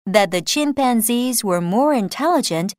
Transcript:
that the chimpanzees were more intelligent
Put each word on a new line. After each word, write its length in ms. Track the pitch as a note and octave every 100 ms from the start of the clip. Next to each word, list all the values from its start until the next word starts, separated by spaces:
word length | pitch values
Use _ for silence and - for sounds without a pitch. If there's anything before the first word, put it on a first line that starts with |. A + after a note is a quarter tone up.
| -
that 200 | G#3 G3
the 120 | F3+ D#3+
chimpanzees 960 | D4+ D4 C#4 B3+ A#3 A3 A#3+ B3+ A#3 G3+
were 200 | F3 E3+
more 300 | G#3 D4 C4+
intelligent 800 | F#3 - D#4 E4 - E3 F#3+